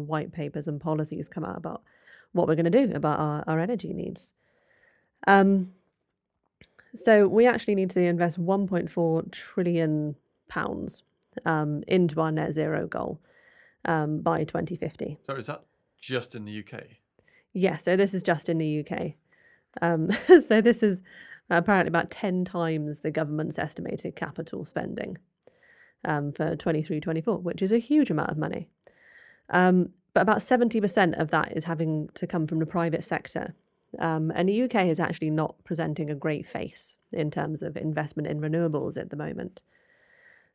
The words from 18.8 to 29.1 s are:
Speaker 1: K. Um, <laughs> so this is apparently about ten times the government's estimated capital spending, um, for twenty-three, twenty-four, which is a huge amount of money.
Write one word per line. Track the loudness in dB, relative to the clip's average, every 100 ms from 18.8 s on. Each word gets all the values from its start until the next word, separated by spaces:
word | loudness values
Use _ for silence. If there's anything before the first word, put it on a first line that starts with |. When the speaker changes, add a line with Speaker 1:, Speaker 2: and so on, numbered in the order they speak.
Speaker 1:
K. | -4 -6 -8 -10 _ _ _ _ _ -4
Um, | 0 2 0
<laughs> | 0 10 10 10
so | 4
this | 6 4
is | 2 0 -6 -20 -20 -18 0
apparently | 2 4 4 4
about | 0 -2
ten | -4 -2 -2
times | -2 -2 -2 -2 -4 -6
the | -4
government's | -2 -2 -4 -4 -6
estimated | -6 -6 -8 -8 -10
capital | -8 -10 -10 -10 -12
spending, | -8 -8 -8 -8 -10 -12 _ _ _ _ _ _ _ _
um, | -4 -2 -4
for | -4 -4
twenty-three, | -2 -2 -2 -2 -4
twenty-four, | -4 -4 -2 -4
which | -4 -4
is | 0
a | 0
huge | 2 2 4
amount | 0 -2
of | -2
money. | -4 -4 -10 _ -20 _ _